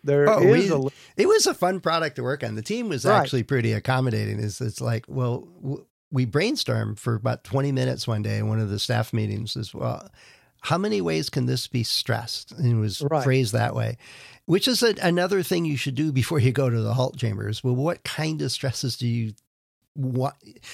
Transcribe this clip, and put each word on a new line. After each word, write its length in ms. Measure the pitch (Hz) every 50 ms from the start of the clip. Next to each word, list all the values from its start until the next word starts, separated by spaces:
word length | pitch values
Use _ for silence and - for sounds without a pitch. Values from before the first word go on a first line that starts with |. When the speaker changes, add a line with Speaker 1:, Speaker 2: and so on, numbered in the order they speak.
Speaker 1:
there 260 | - 143 143 143 147 214
Speaker 2:
Oh, 140 | 214 -
Speaker 1:
is 80 | 175 202
Speaker 2:
we, 180 | 233 247 202 190
Speaker 1:
a 80 | 156 139
li- 120 | 131 139 - - - - -
Speaker 2:
it 120 | - 247 392
was 180 | 440 427 -
a 80 | 392 -
fun 260 | - 180 180 196 175
product 360 | - 165 165 165 160 147 -
to 60 | 135
work 200 | 120 127 147 139
on. 120 | 127 110 107
The 80 | 110
team 260 | 113 - 214 247 240 208
was 160 | 151 120 -
Speaker 1:
Right. 120 | 190 214 185
Speaker 2:
actually 220 | 139 127 135 120
pretty 300 | 110 - 139 123 113 113
accommodating. 680 | 110 104 - 127 131 131 131 123 110 107 107 104 104 107
It's, 180 | 107 104 - -
it's 200 | 123 110 - -
like, 240 | 127 117 113 113 - -
well, 380 | 135 131 123 117 120 - - - - -
w-, 220 | - 135 143 - - _ _ _ _ -
we 160 | 151 127 127
brainstormed 720 | 107 - 147 196 240 302 - - - 117 110 107 104 104 -
for 160 | - 123 113
about 300 | 104 117 123 123 - _
twenty 280 | - 127 139 139 143
minutes 340 | 135 127 127 131 127 120 - 120
one 140 | 110 104
day 160 | 104 107 107 107
in 100 | 107 107
one 120 | 110 110
of 100 | 110 98
the 80 | 104 104
staff 340 | - - 117 113 113 -
meetings 440 | - 110 107 104 104 104 117 107 -
as 180 | 131 117 - -
well. 340 | - - 117 - - - - - - - - - _ _ _ _ _
How 160 | - - 165 180
many 220 | 208 214 214 196
ways 280 | 175 165 160 156 143 -
can 180 | - 147 123
this 200 | 127 131 120 - -
be 140 | - 120
stressed? 720 | 110 - - - - - 113 110 113 - - - - -
And 260 | - - 139 120 120 110
it 20 |
was 220 | 107 104 - -
Speaker 1:
Right. 200 | 143 143 160 143
Speaker 2:
phrased 300 | 123 131 127 135 123 98
that 220 | 110 113 117 120 -
way, 240 | 117 113 113 120 - - - - - - - - - -
which 200 | - 165 202 -
is 160 | 254 233 -
a, 120 | 240 226 196 -
another 400 | - 170 175 175 180 180 202 190
thing 220 | 165 - 185 170 170
you 120 | 156 143
should 180 | 123 - 143 123
do 160 | 139 156 156
before 280 | 131 131 117 - 170 139
you 140 | 110 127
go 180 | 110 139 135 123
to 100 | 117 113
the 140 | 107 107 117
halt 220 | 127 127 - - -
chambers. 440 | 120 110 101 104 104 104 110 -
Well, 140 | - 127 123
what 260 | 127 143 170 - - -
kind 360 | - - 151 156 156 156 147
of 100 | 143 127
stresses 460 | - - - 127 - - - 117 -
do 100 | - 120
you, 280 | 117 117 117 113 107 104 _ _ _ _ _ _ _ _ _ _ _
what 420 | - 147 131 131 120 127 170 - - _ _ - - - - -